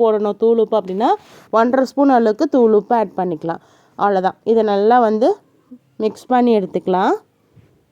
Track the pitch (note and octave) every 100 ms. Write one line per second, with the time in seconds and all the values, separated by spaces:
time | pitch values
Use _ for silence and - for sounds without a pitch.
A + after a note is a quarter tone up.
0 | A3+ G#3+ G#3 G3+ A3+ A#3 G#3+ A3 F#3 F#3
1 | B3 G#4 - - - A3 B3 B3+ B3+ -
2 | C#4 B3+ A3+ G#3+ D4+ C#4 A#3 G#3 G3+ A#3+
3 | G3+ - F3+ D#3+ E3 F3 _ _ _ -
4 | G3+ G3 F#3 - - A3+ G#3+ G3+ G#3 B3
5 | A3+ A3 C4 G#4 _ _ _ B3+ _ -
6 | G#3+ G#3 - B3 B3 A3 F#3 F3+ - F#3
7 | G#3+ G#4 _ _ _ _ _ _ _